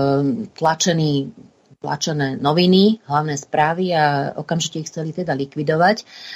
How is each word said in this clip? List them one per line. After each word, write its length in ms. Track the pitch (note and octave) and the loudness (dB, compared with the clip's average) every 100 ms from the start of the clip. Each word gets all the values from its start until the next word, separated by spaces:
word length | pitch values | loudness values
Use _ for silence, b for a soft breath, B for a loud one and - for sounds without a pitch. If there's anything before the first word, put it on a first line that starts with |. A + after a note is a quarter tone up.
| C#3 C#3 C#3+ A#2+ G#2 | 2 2 0 -2 -6
tlačený 800 | - D#3+ D#3+ F#3 E3 D#3 C#3+ C3+ - - _ _ - D3 | -2 0 2 0 2 0 0 -4 -12 -20 _ _ -12 -8
tlačené 560 | C#3+ - D3+ C3+ C3 | -6 -4 -2 -4 -2
noviny, 640 | C#3 D#3 F3+ F#3 G3+ A3 - | 0 2 4 6 4 2 -2
hlavné 320 | D3 D#3 C#3+ | -2 -2 -6
správy 560 | - D3 D3+ E3+ F#3 | -2 0 0 0 0
a 400 | E3 D3 C#3+ C#3 | 2 2 2 -2
okamžite 480 | - D3+ E3+ - D#3+ | -6 -4 -4 -4 -6
ich 80 | D#3 | -8
chceli 240 | E3+ D#3 | -8 -8
teda 240 | E3 E3 C3+ | -6 -4 -4
likvidovať. 640 | C#3 - D3+ D#3+ F3+ A3 B B B | -6 -4 -2 2 2 2 B B B